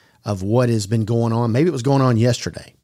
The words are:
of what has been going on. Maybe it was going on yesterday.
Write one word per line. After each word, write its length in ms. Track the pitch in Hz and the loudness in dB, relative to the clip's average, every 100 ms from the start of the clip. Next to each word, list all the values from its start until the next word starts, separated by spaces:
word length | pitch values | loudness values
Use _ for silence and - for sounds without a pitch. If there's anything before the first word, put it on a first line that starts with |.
| _ _ | _ _
of 200 | 110 98 | -8 -6
what 260 | 95 120 120 | -2 0 2
has 180 | 113 98 | 0 0
been 200 | 113 104 | -2 0
going 260 | 120 113 | 0 0
on. 200 | 113 120 | 0 0
Maybe 160 | 117 175 | 0 0
it 40 | |
was 100 | 135 | 0
going 200 | 131 139 | 0 2
on 160 | 131 110 | 2 4
yesterday. 560 | 123 117 - - - - | 2 0 -6 -10 -16 -20